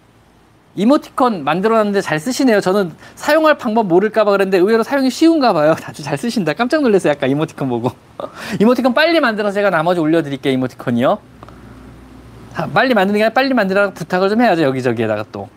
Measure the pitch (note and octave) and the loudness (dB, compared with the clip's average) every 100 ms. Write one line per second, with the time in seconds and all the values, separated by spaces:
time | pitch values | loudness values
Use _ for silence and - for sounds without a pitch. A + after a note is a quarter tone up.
0 | _ _ _ _ _ _ _ - A#3 D4+ | _ _ _ _ _ _ _ -2 2 2
1 | - - B3+ G3 C#3 E3 G#3 A3+ G#3 G3 | 0 -2 -2 0 -2 -2 0 2 2 0
2 | - D#3 G3 B3+ C4+ G#3 F3+ G3 F#3 D3 | -2 -4 -4 0 2 2 2 0 -2 -6
3 | - - - D#4 D#4 D4 B3 G#3+ G#3 E3+ | -20 -8 0 2 2 2 0 -2 2 2
4 | G#3 A3 G#3 G3 G3 F#3+ F#3 A3+ A3 C#4 | 2 2 2 2 2 2 2 2 0 -2
5 | C4 - D#4+ E4 B3+ F3 D3+ D#3+ - B2+ | -2 2 2 4 2 2 2 0 -4 -12
6 | C#3+ D3 A#3+ A3+ D#3 D3 B3 D#4+ C4+ G3 | -8 -6 -4 -2 -2 -2 -2 0 2 2
7 | E3+ C#3+ C3 C#3+ D#3 - C3+ A#2+ A#2+ - | 2 0 0 -2 -2 -4 -4 -4 -4 -6
8 | - - - - - G3 G#3 B3 B3+ B3 | -12 -16 -14 -14 -8 0 2 2 0 2
9 | E4 E4 C4+ G#3 G#3 G3 G3+ E3+ D#3 F3+ | 2 2 0 -2 -4 -2 0 0 0 0
10 | D#3 E3 D3 C3+ D3 C3 B2+ - - A#2+ | 2 0 0 -4 -2 -2 -2 -6 -4 0
11 | C3+ G3+ - - - - - - - - | 0 0 -6 -20 -20 -20 -20 -20 -20 -20
12 | - - - - - - D#3+ C#3+ B3+ A3+ | -20 -20 -20 -20 -14 -10 -4 -2 0 2
13 | F#3+ G#3 A3 A3 C4+ B3+ G3 G3 G3+ - | 0 0 0 0 0 0 0 0 -2 -4
14 | E3 F3+ G3 G#3+ A#3+ E3+ D3 C3 B2 A2+ | -6 0 0 2 2 2 0 0 -2 0
15 | A2+ G#2+ A2 G2+ - | -2 -4 -6 -12 -14